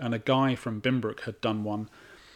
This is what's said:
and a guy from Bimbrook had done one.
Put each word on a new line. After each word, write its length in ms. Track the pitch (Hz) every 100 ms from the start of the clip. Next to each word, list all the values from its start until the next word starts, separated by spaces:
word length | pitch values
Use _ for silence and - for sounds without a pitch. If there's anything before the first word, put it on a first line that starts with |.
and 120 | 123
a 40 | 117
guy 380 | 113 131 135 123
from 240 | 127 107
Bimbrook 400 | 127 127 110 110
had 200 | - 110
done 220 | 113 107
one. 260 | 104 104 110 - - - -